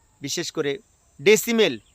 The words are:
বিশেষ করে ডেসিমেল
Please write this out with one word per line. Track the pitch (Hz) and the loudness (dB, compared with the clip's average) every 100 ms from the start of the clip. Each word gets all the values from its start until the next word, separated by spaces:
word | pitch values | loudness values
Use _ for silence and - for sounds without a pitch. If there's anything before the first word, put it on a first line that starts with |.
| _ _ | _ _
বিশেষ | 139 180 156 165 | -10 -8 -8 -6
করে | 143 139 _ _ _ _ | -6 -6 _ _ _ _
ডেসিমেল | 147 214 - 226 185 113 _ | 2 4 2 2 2 0 _